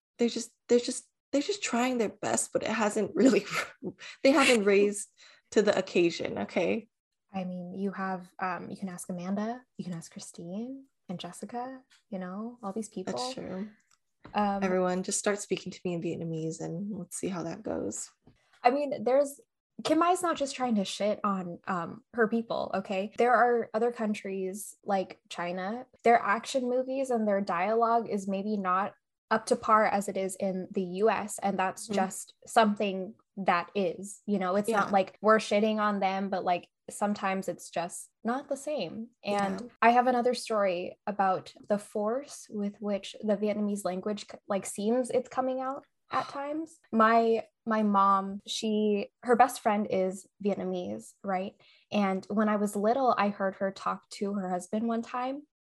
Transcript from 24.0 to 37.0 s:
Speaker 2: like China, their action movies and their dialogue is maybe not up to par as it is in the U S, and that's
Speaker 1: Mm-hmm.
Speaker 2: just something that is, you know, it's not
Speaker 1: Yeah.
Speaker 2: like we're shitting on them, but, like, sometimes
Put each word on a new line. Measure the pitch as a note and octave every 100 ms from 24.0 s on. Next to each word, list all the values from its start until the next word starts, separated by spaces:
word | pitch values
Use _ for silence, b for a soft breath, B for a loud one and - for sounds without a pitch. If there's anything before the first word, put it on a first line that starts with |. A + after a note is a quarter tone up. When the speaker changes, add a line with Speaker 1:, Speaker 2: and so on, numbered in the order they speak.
| G#3+ G#3+ G3 G3 F#3 G#3 - -
Speaker 2:
like | - G3 F#3 - -
China, | - F3 F#3 F#3 A#3+ C4 _
their | B3+ A#3
action | - G3+ - C4+ B3
movies | B3 C4 C4+ C4
and | A#3 G#3+
their | G3+
dialogue | G3+ E3+ G3 A3+ A3+ A#3 A3
is | G#3 G3
maybe | F#3+ G#3 G#3
not | F#3 F#3 G3+ - _ _ -
up | A3 -
to | A#3
par | - A3 G#3
as | G3+ G3+
it | F#3+
is | F#3+ -
in | G3 F#3 F3+
the | -
U | F3+ F#3 G#3+
S, | F#3 G#3 -
and | G3+ G3
that's | F#3+ -
Speaker 1:
Mm-hmm. | -
Speaker 2:
just | G3+ F#3+ - - _ -
something | A#3 A3 G#3 G#3 F#3+ F#3 - _ -
that | G3 A3+ A3+
is, | G3+ F#3 E3+ G3+ - -
you | G3+
know, | F#3 G3
it's | G#3
not | G#3+ F#3+
Speaker 1:
Yeah. |
Speaker 2:
like | G3 F#3+ -
we're | G#3 A3
shitting | G#3+ G#3 A3 G#3+
on | G#3 G3+
them, | F#3+ G3 G3
but, | F#3+
like, | F#3 F3+ - _ -
sometimes | -